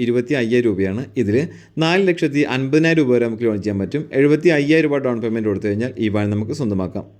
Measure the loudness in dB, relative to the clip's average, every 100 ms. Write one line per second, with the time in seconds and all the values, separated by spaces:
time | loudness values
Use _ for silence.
0 | 0 0 0 -2 2 2 2 0 -2 -4
1 | -6 -4 0 0 -2 -8 -10 -2 0 2
2 | 2 0 0 0 0 -2 0 2 2 2
3 | 2 2 0 -2 -2 -2 -2 -2 -2 -6
4 | -4 2 2 4 4 2 4 2 2 0
5 | -2 -2 -2 -2 -2 -2 -2 -2 -4 -2
6 | -2 0 0 -2 -4 -4 -2 -2 -4 -6
7 | -12